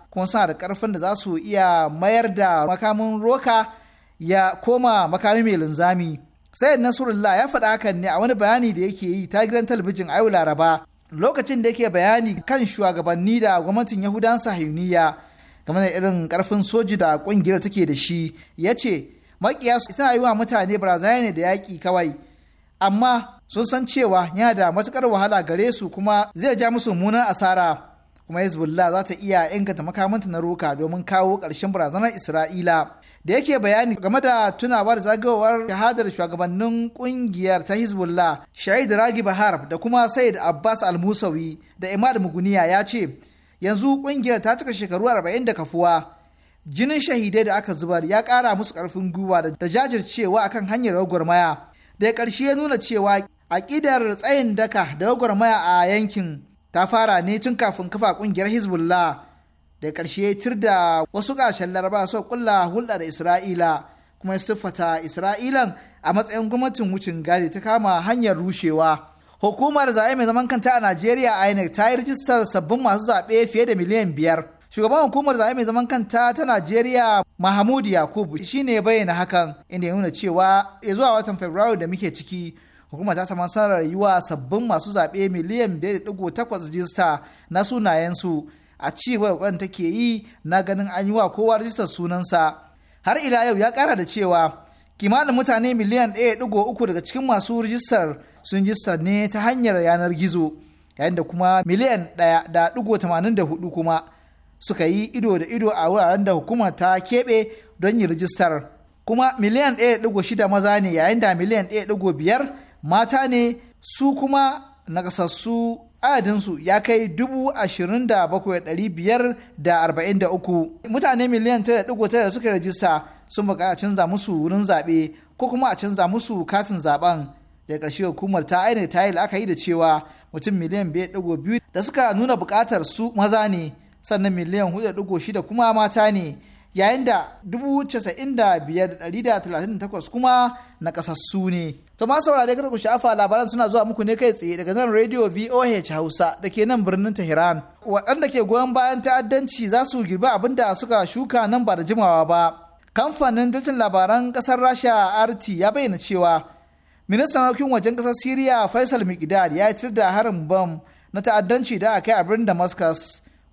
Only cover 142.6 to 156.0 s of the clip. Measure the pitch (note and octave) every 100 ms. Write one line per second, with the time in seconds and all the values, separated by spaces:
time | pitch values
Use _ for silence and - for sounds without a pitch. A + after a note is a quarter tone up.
142.6 | C#4 A#3 G#3+ A#3+ B3 G#3 G3+ A3 A#3 A#3
143.6 | A3 A3+ A3 A3+ G#3 A3+ B3 G#3+ E3+ E3+
144.6 | F3+ G3+ B3 G#3+ A3 B3 G#3+ F3 A3+ B3
145.6 | B3+ G#3+ - D#3 E3 - E3+ - F#3 A3
146.6 | G#3+ B3 F#3+ F#3 G#3 G#3 E3+ D#3 F3 D#3+
147.6 | - _ A#3 G3 G#3 C#4+ D4 C4+ G3+ A#3
148.6 | B3+ B3+ B3+ B3+ B3+ B3+ A3 C4+ C4+ -
149.6 | A3 A3+ C4 B3+ F#3+ F#3 B3 A3 A#3+ B3+
150.6 | A3 F#3+ A#3 A3+ F3+ A#3 C4 B3 G#3+ B3
151.6 | A3 F3+ E3 A3 G3 E3 D#3+ E3+ E3+ E3
152.6 | - _ _ - C#4 D4+ C4+ A3+ B3 C4
153.6 | C4+ C4 G#3+ F#3 F#3 A#3 B3 B3 B3 B3+
154.6 | B3+ B3+ B3 A3 F#3+ G#3 A3+ A3+ - F3
155.6 | G3 A3 C4 F3+